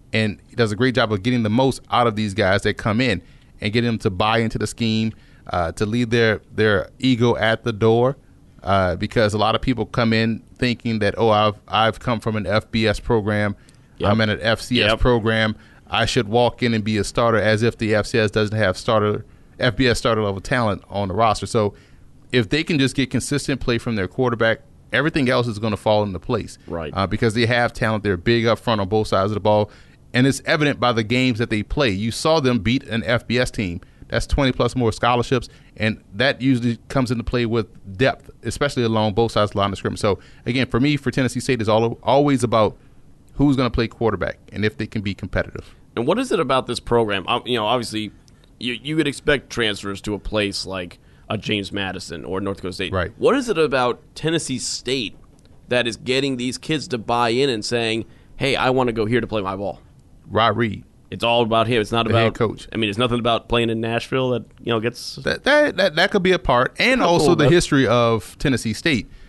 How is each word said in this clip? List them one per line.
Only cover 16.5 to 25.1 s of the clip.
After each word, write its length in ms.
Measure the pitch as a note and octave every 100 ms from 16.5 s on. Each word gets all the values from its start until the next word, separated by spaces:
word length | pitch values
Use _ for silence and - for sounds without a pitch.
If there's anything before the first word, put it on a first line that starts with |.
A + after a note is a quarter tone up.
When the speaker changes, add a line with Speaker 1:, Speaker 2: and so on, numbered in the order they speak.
| A#2
Speaker 1:
in 100 | A#2+
and 80 | A2+
be 140 | G#2 G#2+
a 60 |
starter," 320 | G2 - A#2+ A2
as 240 | G#2 G#2+
if 140 | A#2 -
the 160 | G#2+
F 120 | G#2+ G2+
C 120 | A#2
S 120 | G#2+
doesn't 260 | A2 G#2+ G#2+
have 200 | G2+ F#2
starter, 460 | - A2 G#2 G#2+ - - - -
F 180 | B2+ G2+
B 100 | B2+
S 120 | A2
starter 240 | B2+ A2
level 180 | G#2 G2
talent 420 | - B2+ A2+ F#2+ -
on 200 | G2 G2
the 60 |
roster. 320 | F#2 A2+ G#2 G2
So 280 | A#2 G#2 - - - - - -
if 160 | B2+ G#2+
they 160 | D3
can 140 | D#3+ D#3+
just 180 | C3 -
get 140 | C3
consistent 500 | B2+ - C#3+ - C3+
play 160 | - A#2
from 200 | - A2
their 120 | F#2
quarterback, 520 | - B2 A2+ A2+ G#2+ - - -
everything 340 | A#2 D3+